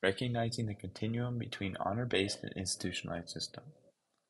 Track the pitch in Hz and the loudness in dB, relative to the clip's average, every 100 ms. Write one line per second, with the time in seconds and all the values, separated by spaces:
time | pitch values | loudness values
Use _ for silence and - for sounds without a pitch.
0 | 95 98 127 120 117 113 113 98 90 - | 4 4 2 4 2 2 -2 -2 -6 -2
1 | 107 117 123 120 113 - 98 87 - 104 | 0 0 0 -2 -4 -2 -2 0 0 2
2 | 120 92 98 - - - 95 - 92 87 | 2 4 4 0 -4 -4 -2 0 -2 -2
3 | - 85 85 - - - 135 - - _ | -2 -4 -4 -6 -6 -8 -16 -20 -20 _
4 | _ _ _ | _ _ _